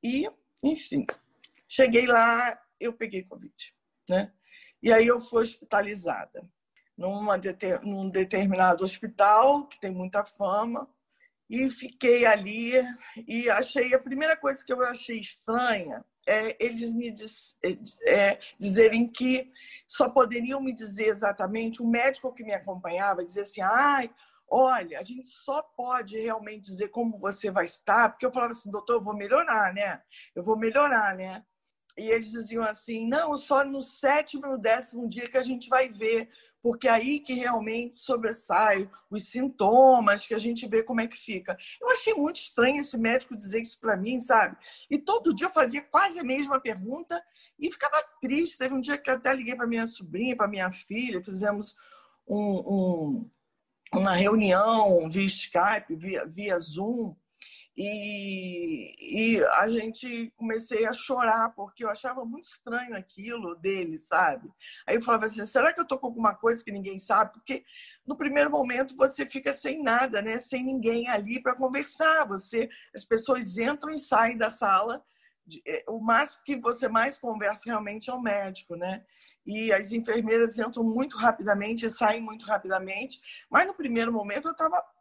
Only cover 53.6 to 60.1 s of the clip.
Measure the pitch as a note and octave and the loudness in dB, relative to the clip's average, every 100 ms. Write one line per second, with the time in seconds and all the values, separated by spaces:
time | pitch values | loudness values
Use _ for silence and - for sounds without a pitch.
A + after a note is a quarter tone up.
53.6 | _ _ - F#3+ G3 F3+ G3+ A3 G#3 F#3 | _ _ -4 0 2 4 4 4 4 4
54.6 | G#3+ A3+ G#3 F3+ D#3+ E3+ G3 F#3+ - F3 | 6 4 6 4 4 0 -2 -2 -2 2
55.6 | F#3+ G#3+ G#3 D#3+ F3+ F#3 - D#3+ G#3 F3+ | 2 2 -4 -10 -6 -6 -6 -8 -2 -2
56.6 | E3 D#3 G3+ A#3+ G#3 - _ _ - - | -4 -6 -4 -4 -6 -8 _ _ -20 -20
57.6 | - - G3+ G#3 G#3 G#3 G3 F#3+ F#3 F3 | -20 -8 -8 -6 -8 -8 -8 -8 -8 -8
58.6 | E3+ D3+ F#2 - - G3+ A3+ A3 C#3 - | -6 -8 -10 -18 -8 0 2 4 6 4
59.6 | G#3 A#3 A3 A3+ B3+ | 4 0 -2 -10 -10